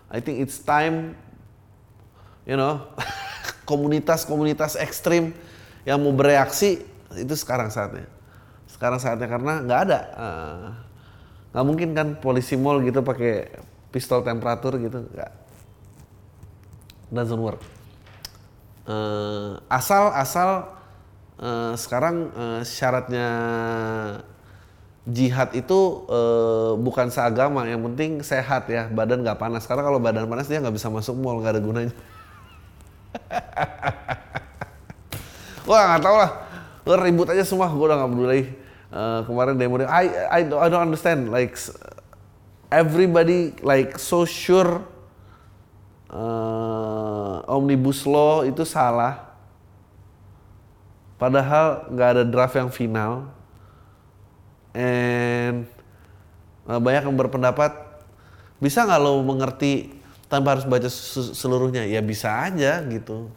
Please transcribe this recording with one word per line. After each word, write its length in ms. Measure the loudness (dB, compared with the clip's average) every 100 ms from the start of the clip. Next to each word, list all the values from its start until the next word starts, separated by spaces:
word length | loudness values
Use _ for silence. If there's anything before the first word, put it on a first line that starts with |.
| -10
I 160 | -8
think 160 | -6 -4
it's 240 | -6 -6
time, 480 | 0 2 2 -2 -6 -12 -20 -20 -20 _ -20 _ -20 -20 -20 _ -20 -16 -4
you 80 | -2
know, 320 | 0 -2 -8 -10 -10 -10
<laughs> 440 | -12 -12 -14 -10 -2
komunitas-komunitas 1120 | 0 2 0 2 0 0 0 0 0 -2 -4
ekstrim 560 | -6 -4 2 2 0 -6 -18 -20 -20 -10
yang 160 | -2 0
mau 160 | 2
bereaksi 720 | 4 6 6 4 2 2 0 -6 -20 -16 -10
itu 160 | -6
sekarang 340 | -6 -4 -4 -2
saatnya. 380 | -4 -6 -8 -16 -20 -20 -20 -20 -20 -20
Sekarang 320 | -4 -2 -2
saatnya 240 | -2 -4 -4
karena 320 | -4 -4 -4
nggak 220 | 0 0 2
ada, 80 | 0 -2
eh, 520 | -12 -10 -10 -10 -12 -14 -16 -18 -20 -20 -20 -20 -20 -8
nggak 140 | -2 0
mungkin 220 | 0 -2
kan 160 | -2 -2 -2
polisi 320 | -2 0 0
mall 240 | 0 2 2
gitu 220 | 2 0
pakai 480 | 0 0 0 -2 -6 -14 -20 -20 -10
pistol 320 | -8 0 0
temperatur 560 | 0 -4 -2 -2 -4 -4
gitu, 320 | -6 -8 -12
nggak. 220 | -12 -14 -16 -20 -20 -20 -20 -20 -20 -20 -20 -20 -20 -20 -20 -20 -20 -20 -20 -10
Doesn't 320 | -4 -4 -2
work. 180 | -4 -6 -14 -20 -20 -20 -20 -20 -20 -20 -20 -20 -20 -18 -8
Eh, 640 | -4 -4 -4 -4 -6 -8 -10 -2
asal, 480 | -2 2 4 4
asal, 560 | 2 -2 0 0 0 -4 -16 -20 -20 -20 -20 -20 -12
eh, 320 | -6 -4 -4
sekarang, 560 | -6 -4 -2 -2 -2 -6
eh, 320 | -8 -8 -6
syaratnya 680 | -8 -2 0 0 -2 -4 -2 -2 -2 -4 -4 -4 -4 -6 -6 -10 -14 -20 -20 -20 -20 -20 -20 -14 -6
jihad 480 | 0 2 2 -2 -2
itu, 480 | 0 2 2 0 -2
eh, 680 | 0 2 2 2 2 0 0
bukan 320 | 0 0 -2
seagama, 560 | 0 0 2 2 0 -4
yang 160 | -4 -6
penting 320 | -4 -4 -6
sehat 480 | -4 -4 -2 -2 -2
ya, 160 | -4 -4
badan 400 | -2 0 0 -2
nggak 160 | -4
panas. 240 | -4 -6 -4
Karena 160 | -2
kalau 160 | 0 2
badan 320 | 2 0 -2
panas 160 | -6 -4
dia 160 | -4
nggak 160 | -2 -4
bisa 80 | -4
masuk 320 | -6 -4 -4
mall, 240 | -4 -2
nggak 160 | 0 0
ada 40 |
gunanya. 320 | 0 -2 -4 -8 -16 -20 -20 -20 -20 -20 -20 -20 -20 -20 -18
<laughs> 2500 | -18 -8 -8 -6 -6 -6 -4 -6 -6 -8 -10 -10 -14 -14 -16 -16 -16 -20 -20 -14 -14 -14 -20 -20 -8 4
Wah, 160 | 6 6
nggak 80 | 6 6
tahu 80 |
lah. 160 | 6 4 0 -14 -16 -18 -6 2
Lu 80 | 4
ribut 240 | 4 4 4
aja 160 | 2
semua, 240 | 2 2 0
gua 240 | 2 2
udah 60 | 2
nggak 120 | 2
peduli 140 | 0 2
lagi. 160 | 2 0 -8 -20 -20 -12
Eh, 340 | -6 -2 -2 -2
kemarin 320 | 0 2 2
demo, 240 | 0 0
I, 480 | 2 4 4 0 2
I 100 | 2 2
don't, 160 | 2
I 80 | 4
don't 160 | 4 2
understand. 480 | 0 0 0 0
Like, 240 | 0 -2 -4
s-, 160 | -14 -14 -20 -20 -20 -20 -20 -20 -20 -16 2
everybody, 800 | 4 4 4 6 6 6 4 0 -2 4
like, 320 | 4 4 -2
so 240 | 0 2
sure, 560 | 2 0 4 6 6 0 -6 -18 -20 -20 -20 -20 -20 -20 -20 -20 -20 -20 -16
eh, 1300 | -8 -6 -4 -4 -4 -4 -4 -4 -4 -4 -4 -6 -6 -2
omnibus 560 | 0 4 4 2 0 2
law 400 | 4 6 4 2
itu 160 | -2
salah. 640 | -2 2 2 2 0 -4 -14 -20 -20 _ -20 -20 _ -20 -20 -20 -20 -20 -20 -20 -20 _ -20 -20 -16 -2
Padahal 720 | 2 4 4 4 4 0 -4
nggak 180 | 2 4
ada 80 | 6
draft 320 | 4 4 2
yang 160 | 2 -2
final. 560 | -2 -2 -2 -2 -4 -10 -18 -20 -20 -20 -20 -20 _ _ -20 -20 _ -20 _ _
And, 960 | -4 0 0 0 0 0 0 -2 -4 -8 -16 -20 -20 -20 -20 -20 -20 -20 -16 -4
eh, 80 | 0
banyak 320 | 2 2 2
yang 80 | 0
berpendapat, 560 | 0 2 0 2 0 -2 -18 -20 -20 -20 -20 -20 -20 -4
"Bisa 240 | 0 2 4
nggak 160 | 4
lo 160 | 4 4 2
mengerti 720 | 0 -2 0 0 0 -4 -14 -20 -18 -2
tanpa 240 | 0 2
harus 80 | 2
baca 240 | 2 0 0
se-, 480 | -6 -8 -6 -6
seluruhnya?" 480 | -4 0 2 2 0 -2
Ya 80 | -2
bisa 320 | -2 -2 -2
aja 560 | -2 -2 0 2 0 -2
gitu. 400 | -6 -8 -10 -12